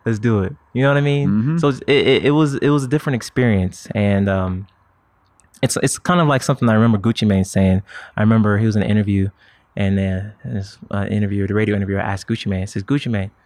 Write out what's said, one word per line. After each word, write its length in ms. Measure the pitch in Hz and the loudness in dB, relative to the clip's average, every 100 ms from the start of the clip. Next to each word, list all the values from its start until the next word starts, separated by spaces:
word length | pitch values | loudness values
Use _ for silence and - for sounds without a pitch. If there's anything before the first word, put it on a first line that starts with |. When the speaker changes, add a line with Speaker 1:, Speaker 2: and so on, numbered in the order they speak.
| 113 | -6
Speaker 1:
Let's 140 | 107 | -2
do 220 | 117 107 | 0 0
it. 120 | 92 - _ | -2 -8 _
You 100 | 120 | -2
know 60 | 139 | 0
what 80 | 143 | 2
I 40 | |
mean? 280 | 143 143 139 | 0 0 0
Speaker 2:
Mm-hmm. 280 | 104 127 165 | 0 0 0
Speaker 1:
So 100 | 147 | 0
it's, 100 | 127 - | -2 0
it, 200 | 139 101 | 2 4
it, 180 | 120 104 | 2 2
it 40 | |
was, 240 | 147 151 139 | 2 2 0
it 140 | 143 | 0
was 140 | 147 | 0
a 40 | 127 | 0
different 280 | 151 - 123 | -2 -2 -6
experience. 720 | - - 123 98 92 - - | -4 0 2 2 0 -6 -8
And, 340 | 104 101 98 98 | -2 0 2 2
um, 400 | 95 92 92 98 _ _ _ _ _ _ _ _ _ | 0 -2 -6 -10 _ _ _ _ _ _ _ _ _
it's, 160 | - - | -4 -2
it's 160 | 139 - | -2 -2
kind 200 | - 180 | 0 2
of 60 | 151 | 2
like 140 | 131 | 2
something 260 | - - 120 | 0 0 2
I 40 | |
remember 240 | 110 117 107 | 4 4 2
Gucci 300 | 113 - 110 | 0 0 2
Mane 160 | 95 92 | 2 0
saying. 380 | 101 95 92 - - - - | 2 2 2 -2 -16 -10 0
I 40 | |
remember 360 | 107 113 107 104 | 2 4 4 2
he 80 | 110 | 2
was 100 | 107 | 0
in 60 | |
an 80 | - | 2
interview, 400 | 104 101 98 98 - _ _ _ - | 2 2 0 0 -4 _ _ _ -4
and 220 | 98 98 | 0 0
then 360 | 95 92 104 107 127 | 0 -4 -8 -12 -10
this, 320 | 110 98 - - | -8 -8 -14 -8
uh, 160 | 101 98 | -6 -2
interviewer, 360 | 104 101 101 98 | -2 -2 -2 -2
the 60 | |
radio 220 | 104 107 101 | 0 0 0
interviewer 240 | 98 98 | -2 -2
asked 280 | 95 98 - | -4 -6 -6
Gucci 200 | 113 101 | -6 -4
Mane, 180 | 95 95 | -4 -4
says, 160 | - | -8
"Gucci 280 | 98 143 127 | -4 -4 -2
Mane, 180 | 107 98 - | -4 -6 -12